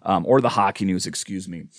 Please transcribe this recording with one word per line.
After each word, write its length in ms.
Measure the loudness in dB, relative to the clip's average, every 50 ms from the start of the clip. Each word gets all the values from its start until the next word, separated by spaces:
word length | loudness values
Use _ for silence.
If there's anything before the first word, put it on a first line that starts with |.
| -2
um, 220 | 0 0 0 4
or 160 | 4 4 4
the 80 | 4 2
Hockey 360 | 2 2 2 2 0 0 0
News, 200 | 0 0 0 -2
excuse 440 | -4 -6 -8 -8 -8 -10 -10 -10 -10
me, 160 | -12 -14 -14 -16 _